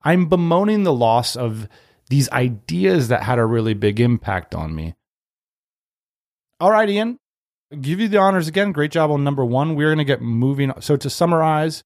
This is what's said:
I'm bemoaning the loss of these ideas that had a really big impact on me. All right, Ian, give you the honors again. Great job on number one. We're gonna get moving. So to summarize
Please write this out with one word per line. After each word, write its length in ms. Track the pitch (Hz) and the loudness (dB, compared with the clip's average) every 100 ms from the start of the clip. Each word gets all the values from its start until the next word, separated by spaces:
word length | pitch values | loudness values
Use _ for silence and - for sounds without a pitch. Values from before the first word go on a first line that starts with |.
I'm 240 | 151 180 170 | 2 2 2
bemoaning 560 | 180 170 170 208 214 | 2 2 2 2 0
the 80 | 190 | 0
loss 420 | 131 117 117 120 | 2 2 2 0
of 340 | 120 120 110 104 _ _ _ _ | -4 -6 -6 -12 _ _ _ _
these 220 | 139 135 | 0 0
ideas 760 | 127 127 110 - 170 190 180 120 | 0 -2 -4 -8 -2 2 2 0
that 160 | 123 | -2
had 160 | - 123 | 0 0
a 40 | |
really 300 | 113 117 110 | 2 0 0
big 240 | 104 104 104 | 0 0 2
impact 560 | 120 117 - 95 85 | 2 2 -2 -6 -6
on 180 | 85 80 78 | -10 -8 -8
me. 180 | 80 - _ _ _ _ _ _ _ _ _ _ _ _ _ _ _ _ | -8 -12 _ _ _ _ _ _ _ _ _ _ _ _ _ _ _ _
All 100 | - | 2
right, 180 | 214 214 | 4 2
Ian, 300 | 202 226 247 _ _ _ _ _ 151 | 0 -2 -6 _ _ _ _ _ -10
give 200 | 135 180 | -6 -2
you 80 | 220 | 0
the 100 | 208 | 4
honors 300 | 196 190 160 | 4 2 0
again. 220 | 175 202 | 0 0
Great 180 | 147 147 | 0 -2
job 180 | 165 156 | 0 0
on 140 | 147 | 2
number 200 | 143 139 | 0 0
one. 300 | 123 123 151 | 0 0 0
We're 160 | 151 151 | 0 0
gonna 140 | 156 | 0
get 160 | 139 135 | 0 -2
moving. 500 | 117 117 127 139 139 - | 0 0 0 0 -2 -4
So 160 | - 147 | -2 -2
to 140 | 139 | -2
summarize 720 | - 170 165 156 156 160 156 | -2 0 2 2 0 -2 -6